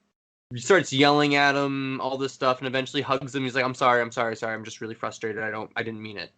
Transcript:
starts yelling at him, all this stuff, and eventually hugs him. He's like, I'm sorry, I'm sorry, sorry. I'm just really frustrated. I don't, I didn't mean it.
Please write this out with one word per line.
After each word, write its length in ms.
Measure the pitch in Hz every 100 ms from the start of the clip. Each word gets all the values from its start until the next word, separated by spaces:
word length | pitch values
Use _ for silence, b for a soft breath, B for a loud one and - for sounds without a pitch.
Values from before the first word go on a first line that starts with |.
| _ _ _ _ _ 123
starts 360 | 117 180 -
yelling 420 | 131 143 147 147
at 200 | 143 143
him, 460 | 139 139 135 135 131
all 160 | 131 131
this 160 | 135
stuff, 260 | - 135 127
and 80 | 135
eventually 360 | 131 127 147
hugs 320 | 127 131 135
him. 100 | 131
He's 100 | 131
like, 100 | 123
I'm 100 | 127
sorry, 260 | 127 131 120
I'm 120 | 117
sorry, 240 | 113 117 113
sorry. 180 | 113
I'm 100 | 110
just 160 | 110 -
really 140 | 113
frustrated. 480 | 113 110 107 113 107
I 80 | 110
don't, 200 | 107 107 -
I 60 |
didn't 200 | 113 110
mean 160 | 107 101
it. 120 | 82